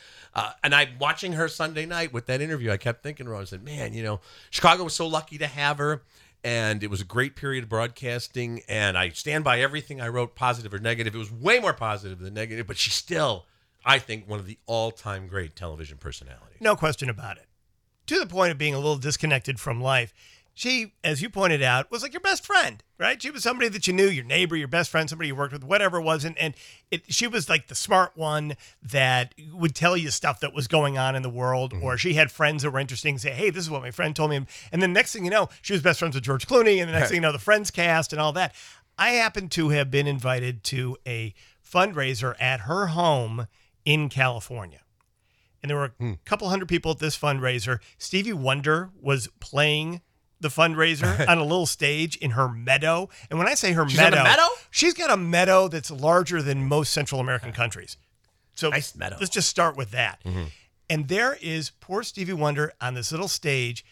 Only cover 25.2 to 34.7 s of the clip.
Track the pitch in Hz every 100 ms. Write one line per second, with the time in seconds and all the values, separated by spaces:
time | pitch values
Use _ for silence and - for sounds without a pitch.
25.2 | 156 135 143 143 131 202 196 170 160 160
26.2 | 160 156 160 - - - - 170 - -
27.2 | 233 226 147 160 - - - 185 175 160
28.2 | 156 151 151 143 - _ 113 139 131 127
29.2 | 123 - 156 175 165 - 170 180 151 -
30.2 | 151 127 143 147 120 160 143 135 131 131
31.2 | 127 120 127 127 127 98 127 123 175 151
32.2 | 151 - 151 151 143 135 139 117 151 139
33.2 | 139 127 208 175 165 143 123 117 165 156
34.2 | 151 143 131 - -